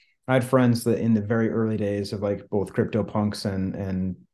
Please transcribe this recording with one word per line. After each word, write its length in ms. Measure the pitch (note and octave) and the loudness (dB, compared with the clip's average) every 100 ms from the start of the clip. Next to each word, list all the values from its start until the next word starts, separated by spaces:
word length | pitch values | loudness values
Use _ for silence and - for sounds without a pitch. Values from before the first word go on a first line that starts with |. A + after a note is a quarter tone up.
| _ _ - | _ _ 0
I 60 | |
had 100 | C3 | 0
friends 400 | B2 C3 B2 A#2 | 4 4 4 4
that 160 | - A2+ | 2 0
in 140 | A2+ | 2
the 60 | A2 | 2
very 300 | G2+ A2+ A2+ | 2 0 0
early 260 | A2 A2 G#2+ | 0 0 0
days 360 | G#2 G2+ G2 | -2 -2 -4
of, 100 | G#2 | -4
like, 260 | G2+ G2+ - | -2 -4 -2
both 240 | G#2+ F#2 | -4 -2
CryptoPunks 720 | - G2+ A2 F#2 A2 G#2 G#2 | 0 0 0 -2 0 -2 -2
and, 300 | G#2+ F#2+ F#2+ | -4 -4 -4
and, 420 | - F#2+ F#2+ F#2 F2+ _ | -4 -4 -4 -4 -6 _